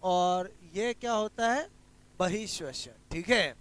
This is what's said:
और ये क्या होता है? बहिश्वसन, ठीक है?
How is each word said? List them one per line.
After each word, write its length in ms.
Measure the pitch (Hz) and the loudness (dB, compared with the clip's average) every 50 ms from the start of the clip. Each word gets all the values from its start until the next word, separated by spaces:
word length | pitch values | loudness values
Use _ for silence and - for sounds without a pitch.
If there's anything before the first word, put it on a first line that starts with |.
| - | 0
और 480 | 185 180 180 180 180 180 180 180 190 - - - 170 156 | 2 2 4 4 4 2 0 -2 -6 -10 -18 -20 -10 -6
ये 200 | 190 220 240 233 | -4 -2 -2 -2
क्या 200 | - - 240 233 | -4 -2 0 0
होता 380 | 214 214 214 - - 226 226 | 0 0 -2 -2 0 2 2
है? 180 | 240 277 320 392 - - - - - - - - - - | 2 0 -2 -6 -12 -20 -20 -20 -20 -20 -20 -20 -4 -2
बहिश्वसन, 720 | 180 185 180 214 220 196 - - 170 139 131 - - 127 - - - - | 0 0 0 -2 -4 -6 -6 -6 -6 -8 -8 -10 -12 -12 -16 -20 -12 -8
ठीक 180 | - 160 175 196 | -6 -6 0 2
है? 260 | 247 226 180 143 120 - | 4 4 4 0 -2 -10